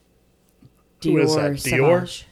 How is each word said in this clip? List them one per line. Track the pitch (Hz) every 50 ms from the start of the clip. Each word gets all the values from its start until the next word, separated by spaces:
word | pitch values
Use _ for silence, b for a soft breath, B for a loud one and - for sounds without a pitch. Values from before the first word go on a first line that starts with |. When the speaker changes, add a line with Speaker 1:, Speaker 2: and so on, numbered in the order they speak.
| _ _ _ _ _ _ _ _ _ _ _ _ - - _ _ _ _ _ _ -
Speaker 1:
Who | 160 151 156
is | - 156 156
that? | 156 143 143 143
Speaker 2:
Dior |
Speaker 1:
Dior? | 139 - 127 123 127
Speaker 2:
Sauvage. | 139 151 175 180 180 175 - - - -